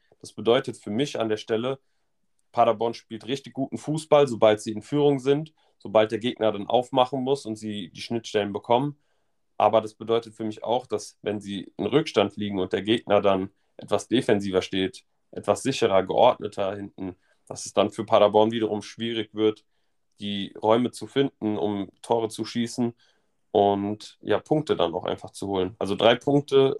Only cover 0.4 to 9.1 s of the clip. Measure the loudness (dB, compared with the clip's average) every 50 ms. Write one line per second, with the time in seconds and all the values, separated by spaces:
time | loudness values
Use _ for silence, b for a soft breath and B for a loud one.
0.4 | 2 2 2 2 2 -2 -10 -10 -8 -6 -2 -2 -2 -2 -2 -4 -2 -2 -2 -4
1.4 | -2 -2 -2 -2 -2 -4 -6 -6 _ _ _ _ _ _ _ _ _ _ _ _
2.4 | _ _ 2 2 4 4 4 0 -2 -4 -4 -6 -12 -14 -14 -12 -6 -6 -6 -6
3.4 | -8 -12 -8 -8 -8 -6 -8 -10 -6 -6 -6 -4 0 4 6 6 6 4 2 4
4.4 | 4 4 4 4 0 -8 -8 -8 -8 -4 0 2 4 4 2 2 2 0 0 0
5.4 | 0 -8 _ _ _ _ _ _ -8 2 4 4 4 4 0 -4 -4 -4 -2 0
6.4 | 0 0 0 -2 -4 2 2 2 2 2 2 2 2 2 0 -6 -2 -2 -2 -2
7.4 | -4 -8 -10 -8 -8 -8 -8 -8 -10 -12 -14 -14 -8 -6 -6 -6 -6 -2 -2 0
8.4 | 0 0 -4 -6 -2 2 2 2 2 0 -6 _ _ _